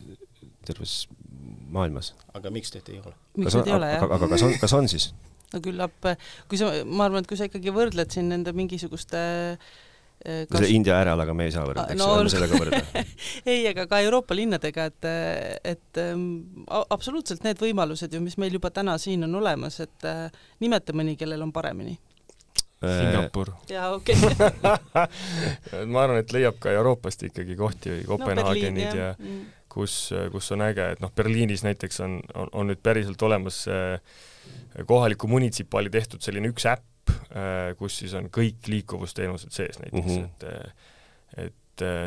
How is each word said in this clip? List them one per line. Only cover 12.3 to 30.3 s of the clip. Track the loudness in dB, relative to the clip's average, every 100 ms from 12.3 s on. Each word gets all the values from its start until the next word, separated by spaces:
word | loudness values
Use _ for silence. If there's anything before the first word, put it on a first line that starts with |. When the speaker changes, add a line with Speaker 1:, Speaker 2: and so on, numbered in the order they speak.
Speaker 1:
sellega | 4 4 4
võrrelda. | 2 0 -2 -4 -6 -8
Speaker 3:
<laughs> | -10 -6 0
Ei, | 2 2
aga | -2 2
ka | 4
Euroopa | 6 4 2 0
linnadega, | 2 0 0 -2 -4
et, | -4 -4
äh, | -2 -2 -2 -4 -6 -6
et, | -8 _ -4
ähm, | -2 -2 -4 -6 -10 -16
a-, | -6 -2 -2
absoluutselt | -2 -4 -6 -6 -4
need | -2 0
võimalused | 0 2 0 -2 -6 -4
ju, |
mis | -4 -2
meil | -2 -2
juba | -4
täna | -2 0 0
siin | 0 -2 0
on | 0
olemas, | 0 0 -4 -8
et, | -12 _ -8
äh, | -6 -8 -12 -20 -4
nimeta | 0 2 0 -2
mõni, | -2 -2
kellel | -6 -6
on | -4
paremini. | -4 -4 -6 -8 -12 _ _ _ -20 _ -6 -6 _
Speaker 1:
Äh, | -2 2
Speaker 4:
Singapur. | 4 2 0 -2 -6 -8 -10
Speaker 3:
Jaa, | -6 -4
okei. | -2 4 6
Speaker 4:
<laughs> | 6 8 4 6 4 2 2 2 2 0 -6 -4 -2 -4 -6 -8
Ma | 0 4
arvan, | 4 4
et | 2
leiab | 4 4 2
ka | 2
Euroopast | 4 4 2 -2 -6
ikkagi | -8 -8 -6 -2
kohti, | -2 -2 -6
Speaker 3:
No | -4 -2
Speaker 4:
Kopenhaagenid | -2 0 2 2 2 0 0 -2
Speaker 3:
Berliin, |
jah. | -2
Speaker 4:
ja | -4 -6
Speaker 3:
Mm. | -10 -12 -12 -18 -12
Speaker 4:
kus, | -6 -4 -4 -4 -4
kus | -4